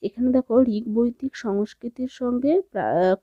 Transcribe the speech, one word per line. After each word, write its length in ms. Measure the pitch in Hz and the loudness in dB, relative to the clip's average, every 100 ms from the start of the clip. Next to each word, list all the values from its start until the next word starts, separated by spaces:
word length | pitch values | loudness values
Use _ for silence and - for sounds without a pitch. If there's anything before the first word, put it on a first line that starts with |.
এখানে 300 | 220 - 254 | -8 -2 0
দেখো, 320 | 254 - 233 | 2 2 2
ঋগ 260 | 247 208 233 | 4 0 -2
বৈদিক 460 | 220 240 240 262 - | 0 0 -2 -8 -8
সংস্কৃতির 720 | 220 196 214 - 240 240 254 | -4 -2 -2 -6 -14 -8 -10
সঙ্গে 500 | - 247 247 277 359 | -6 -4 -2 2 0
প্রা-, 240 | 381 196 110 | 0 -4 -2
আহ, 300 | 156 185 190 | 2 2 0